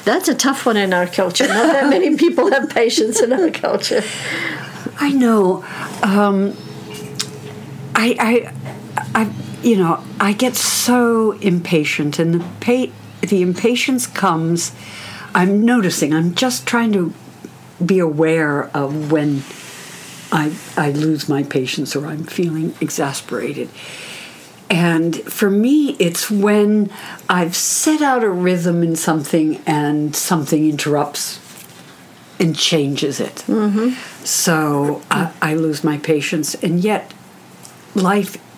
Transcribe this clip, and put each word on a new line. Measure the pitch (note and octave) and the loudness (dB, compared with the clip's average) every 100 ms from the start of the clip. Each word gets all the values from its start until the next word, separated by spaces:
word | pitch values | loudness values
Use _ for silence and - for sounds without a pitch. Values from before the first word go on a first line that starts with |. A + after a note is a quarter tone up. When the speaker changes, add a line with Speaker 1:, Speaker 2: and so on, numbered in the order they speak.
Speaker 1:
that's | - D#4 E4+ | 0 0 2
a | |
tough | B3+ C4+ C4+ | 0 0 0
one | B3 G#3+ | 2 2
in | F#3+ | 2
our | F3+ F3+ | 2 0
culture. | - F#3 F3 C#4 | 0 0 2 2
Not | G#3 D#4 | 4 4
that | C#4 C#4 | 4 4
many | C#4 D4+ D4+ | 4 4 4
<laughs> | |
people | E4+ - B3 | 2 4 4
have | C4+ D4+ | 2 2
patience | C4 A#3 C4+ A3 A3 | 2 2 2 0 2
in | A#3 | 2
our | C4+ E4+ | 2 0
culture. | - - - - G#3+ G#3 - - - - - - - - - | 0 -2 -2 -2 -2 -2 -6 -8 -6 -6 -8 -12 -12 -10 -4
Speaker 2:
I | C#4+ | 0
know. | C#4 A#3+ A3 F#3 F3+ - - - - | 4 4 4 4 2 -4 -10 -10 -4
Um, | G3+ G3+ G3+ G3 G2 - - - - - - - - - - - - - - | 2 4 4 2 0 -4 -14 -16 -14 -12 -12 -10 -10 -12 -14 -14 -14 -14 -4
I, | - A#3 - | 0 0 2
I, | A3+ A#3+ - - - - - - - | 2 2 0 -10 -12 -12 -10 -8 -2
I, | A3 G#3+ - - - | 0 -2 -4 -10 -2
you | A#3+ G#3 | 2 4
know, | E3+ - - - | 4 0 -4 -2
I | G3+ | 0
get | G#3 B3+ | 2 0
so | B3 - - - B3 A#3 A3+ A3 | 0 -2 -2 2 2 4 2 0
impatient, | G#3 G#3 F3 E3+ E3 D3 - D3 D3 | 0 0 0 2 0 2 -2 -2 0
and | E3 | 0
the | E3+ F3 - | 0 -2 -6
pa-, | - B3 B3 - - - - | 0 2 0 -6 -20 -6 0
the | G3 | 2
impatience | F3+ F3+ A#3 B3 - B3+ - | 2 2 0 2 0 -2 -2
comes, | - G3 D#3+ E3 E3+ - - - - - - - | 0 2 2 0 0 -2 -10 -16 -16 -14 -16 -2
I'm | F#3 F#3 G3+ | 2 4 4
noticing, | A#3 B3 F#3 - C#3+ | 4 4 2 0 0
I'm | D#3+ E3+ | 2 2
just | E3+ B3+ A#3+ - | 0 -2 -2 -2
trying | A#3+ A#3 | 0 2
to | G3+ F3 - - - - - - - | 2 0 -6 -16 -20 -20 -20 -14 -4
be | F3 F#3 | 2 4
aware | E3+ D3 D#3+ D#3+ D3+ C#3+ - C#3+ | 2 2 2 2 2 0 -2 -4
of | C#3 D3+ D3+ | -2 -2 0
when | D#3 D3 C#3 C#3 - - - - - - - - | 2 2 0 -4 -14 -16 -16 -18 -18 -18 -16 -4
I, | D#3+ D3+ E3+ - - | -2 -2 -4 -8 -2
I | D3 | -2
lose | D3 D#3 D3+ - | 0 0 0 0
my | C#3+ | -2
patience | C#3 C#3 B2+ - C3+ C#3 | 0 -2 -2 -4 -4 -4
or | D3 | -6
I'm | D#3 | -8
feeling | E3 - F3 D#3 D3 - | -8 -4 -2 -2 -4 -4
exasperated. | C#3+ - C#3 - - A#2 A#2+ C3+ B2 - - - - - - - - - - | -6 -4 -4 -4 -8 -6 -6 -6 -10 -12 -16 -16 -14 -16 -18 -20 -20 -12 -2
And | E3+ E3+ E3 E3 D#3 | 2 4 2 0 -2
for | - - G3+ | -6 0 2
me, | G3+ A#3+ D4+ C#4+ - | 4 4 4 2 2
it's | F3 E3+ - | 0 0 -2
when | G#3 G3+ G#3 G#3 G#3+ G3+ - - - - | 2 4 4 4 4 2 -4 -16 -10 -2
I've | F3+ E3+ F3 | 0 0 -2
set | - - D#4 D#4 | -2 0 0 2
out | C#4+ B3+ | 2 2
a | A3 | 2
rhythm | F3+ F3+ F3+ F3 E3+ | 2 2 2 2 2
in | E3+ D#3+ | 2 0
something | - D#3 C#3+ E3 D#3 D3+ - | 0 -2 0 2 2 0 -2
and | D3+ D3 D3+ D3+ | 0 2 0 0
something | D3 - E3+ C#3 D#3 D#3 | -2 0 0 2 2 2
interrupts | D3 D3+ D3 D3 - - - - - - - - - - - - - | 0 0 0 0 -4 -10 -10 -16 -20 -20 -20 -20 -20 -20 -20 -10 -2
and | E3+ C#3+ | 0 0
changes | - E3 C#3 C#3 C#3+ C3+ | 0 2 0 0 -2 -2
it. | G#2 - - | -6 -6 -2
Speaker 1:
Mm-hmm. | G#3+ G#3 G#3 A#3+ B3+ - - | 0 2 2 0 -2 -8 -12
Speaker 2:
So | - - - D#3 D3+ C#3+ C#3+ C#3+ - | -4 -2 2 2 2 2 0 -2 -2
I, | F3 F3 - | -2 -2 -2
I | D#3 | -2
lose | D#3 D#3+ D3+ | 0 0 0
my | D#3 D3 | 0 0
patience, | D#3 D3+ C#3+ D#3+ D3+ - | 0 0 0 -2 -2 -4
and | F#3+ F3 | 0 0
yet | G#3 G#3+ - - - - - - - - - | 2 0 -4 -18 -20 -20 -20 -20 -20 -20 -6
life | G#3 F#3 G3+ G3 - - | 0 2 2 0 -6 -20